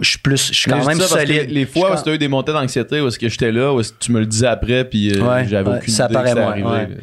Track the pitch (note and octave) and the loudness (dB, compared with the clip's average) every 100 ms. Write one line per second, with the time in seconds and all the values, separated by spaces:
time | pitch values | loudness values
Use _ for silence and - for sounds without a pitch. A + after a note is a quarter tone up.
0 | - - - C3+ - - - B2+ C3 E3 | -2 -2 0 0 0 -2 0 0 0 0
1 | F#3 - D3 D3+ C#3 D3 B2+ E3 F#3 F3+ | 2 2 2 0 0 -2 -2 0 2 0
2 | D3+ D#3 D3 C3+ C3 D#3 C3 C3 A2+ D3+ | -2 -2 0 -2 -2 -2 -2 -2 -2 0
3 | C#3 A2 A#2 - A#2+ A2+ C#3 C3+ G#2+ - | -2 -2 -4 0 0 2 2 2 -2 -4
4 | - A#2+ G#2+ A2 A#2+ A2+ A2 B2 B2+ A2 | -2 0 2 2 2 2 0 0 0 0
5 | G#2 G2 A#2 B2+ B2 G2+ G2 - - A2 | 0 2 2 0 0 0 0 -2 -2 0
6 | B2 B2 B2 A#2+ A2 G#2 G#2+ A#2 G#2+ - | 2 2 2 2 0 0 -2 -2 -4 -8